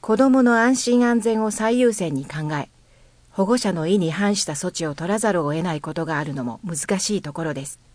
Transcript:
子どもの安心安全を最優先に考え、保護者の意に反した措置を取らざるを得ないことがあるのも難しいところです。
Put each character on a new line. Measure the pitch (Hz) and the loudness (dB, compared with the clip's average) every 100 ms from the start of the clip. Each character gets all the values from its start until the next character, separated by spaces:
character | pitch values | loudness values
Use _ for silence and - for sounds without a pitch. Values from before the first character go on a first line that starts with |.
子 | - 220 | 0 4
ど | 269 | 6
も | 262 | 6
の | 247 233 | 6 4
安 | 233 262 | 4 2
心 | - 240 240 | 2 4 4
安 | 240 | 2
全 | 220 220 | 2 0
を | 220 | -2
最 | 208 220 247 | -2 0 4
優 | 247 | 2
先 | 214 170 | 2 -2
に | 139 139 | -4 -6
考 | 151 151 151 | -8 -4 -4
え、 | 135 _ _ _ _ _ _ | -6 _ _ _ _ _ _
保 | - 196 | -2 0
護 | 247 | 2
者 | 214 | 0
の | 170 156 | -2 2
意 | 202 | 2
に | 165 | 2
反 | 160 202 202 | 0 0 0
し | - | -4
た | |
措 | 151 180 | -4 -6
置 | - 160 | -4 -6
を | 143 | -6
取 | 165 | -4
ら | 214 | 0
ざ | 220 | 0
る | 185 147 | 0 0
を | |
得 | 156 | -2
な | 175 156 | -2 -4
い | |
こ | 156 | -6
と | 156 160 | -6 -4
が | 151 | -4
あ | |
る | 151 | -4
の | 143 | -6
も | 120 113 | -6 -8
難 | 190 165 - 190 | -8 -8 -2 -2
し | - 208 | -2 -4
い | |
と | - | -4
こ | 143 160 | -6 -6
ろ | |
で | 135 139 | -6 -10
す。 | - _ | -16 _